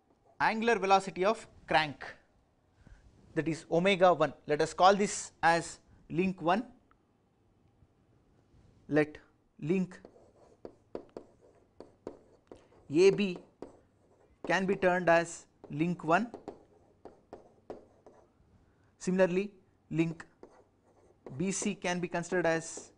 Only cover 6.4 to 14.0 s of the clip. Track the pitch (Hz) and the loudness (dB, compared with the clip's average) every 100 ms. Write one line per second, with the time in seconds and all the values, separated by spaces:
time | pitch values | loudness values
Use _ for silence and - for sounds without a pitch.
6.4 | 156 196 - - _ _ _ _ _ _ | 0 0 -2 -16 _ _ _ _ _ _
7.4 | _ _ _ _ _ _ _ _ _ _ | _ _ _ _ _ _ _ _ _ _
8.4 | _ _ _ _ - 147 151 - - _ | _ _ _ _ -2 0 0 -6 -20 _
9.4 | _ - 147 190 180 - - - - _ | _ -10 -4 -2 -2 -10 -20 -20 -20 _
10.4 | - _ - - _ - - - - _ | -20 _ -20 -20 _ -18 -16 -20 -20 _
11.4 | _ _ _ - - _ - - _ _ | _ _ _ -20 -20 _ -20 -20 _ _
12.4 | - - _ _ - 147 190 175 196 175 | -20 -20 _ _ -2 4 4 4 -2 -4
13.4 | - - - - _ _ | -14 -20 -20 -20 _ _